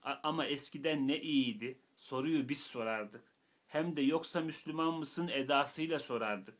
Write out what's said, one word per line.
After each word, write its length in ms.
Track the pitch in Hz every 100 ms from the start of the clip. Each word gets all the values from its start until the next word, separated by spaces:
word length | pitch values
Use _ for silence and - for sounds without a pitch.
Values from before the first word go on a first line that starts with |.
a-, 180 | 139 135
"Ama 240 | 151 156 131
eskiden 640 | 139 - 147 160 151 135
ne 120 | 147
iyiydi?" 580 | 160 143 127 107 120 131 _ -
soruyu 520 | - 131 143 160 127
biz 120 | 143
sorardık. 640 | - 127 113 110 107 113 - _ _ _ _
Hem 300 | 151 170 147
de 60 |
"Yoksa 380 | 135 165 165 175
Müslüman 540 | 160 156 - 160 160
mısın?" 340 | 165 147 180 175
edasıyla 720 | 139 135 139 143 - 160 156
sorardık. 600 | 139 120 110 101 98 -